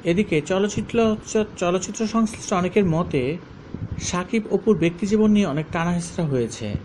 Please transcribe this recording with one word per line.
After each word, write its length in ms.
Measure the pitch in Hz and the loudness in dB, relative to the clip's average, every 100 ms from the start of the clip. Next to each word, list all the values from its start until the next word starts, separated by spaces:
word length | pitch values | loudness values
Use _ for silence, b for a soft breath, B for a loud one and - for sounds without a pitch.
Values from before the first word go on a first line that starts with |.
এদিকে 380 | 170 170 208 156 | 0 0 2 0
চলচ্চিত্র, 720 | 147 190 202 208 208 226 226 214 - | 0 0 0 -2 -2 2 2 0 -2
চ-, 300 | 220 214 - | -2 -2 -2
চলচ্চিত্র 500 | 175 185 185 202 214 | 0 0 -2 -4 -2
সংশ্লিষ্ট 460 | 226 220 - - | 2 0 -2 -2
অনেকের 320 | 185 175 208 190 | 0 2 2 2
মতে, 520 | 160 175 147 127 165 - - - - - - | 2 0 0 0 -4 -10 -20 -14 -10 -8 -6
শাকিব 420 | - 175 180 226 214 | -4 -4 -2 -2 0
অপুর 260 | 196 220 185 | 0 4 4
ব্যক্তিজীবন 540 | 165 170 202 214 214 | 2 0 0 4 6
নিয়ে 140 | 208 190 | 4 4
অনেক 200 | 143 156 | 0 -2
টানাহেঁচড়া 560 | 175 170 175 170 - 160 | -2 0 0 -2 -4 0
হয়েছে। 460 | 131 113 - 107 104 | 0 0 -4 -6 -6